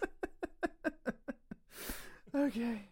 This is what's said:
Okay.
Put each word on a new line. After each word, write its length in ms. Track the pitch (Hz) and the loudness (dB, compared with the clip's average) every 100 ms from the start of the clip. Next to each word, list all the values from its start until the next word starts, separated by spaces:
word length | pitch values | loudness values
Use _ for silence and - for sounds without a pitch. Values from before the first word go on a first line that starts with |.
| - - 370 - - - 330 - 311 - - - - - - - - - - - - - - | -4 -2 -6 -6 -10 -2 -2 0 -2 -2 -4 -4 -6 -10 -10 -16 -14 -8 -6 -6 -8 -12 0
Okay. 500 | 285 285 220 233 214 202 | 4 6 6 2 0 -4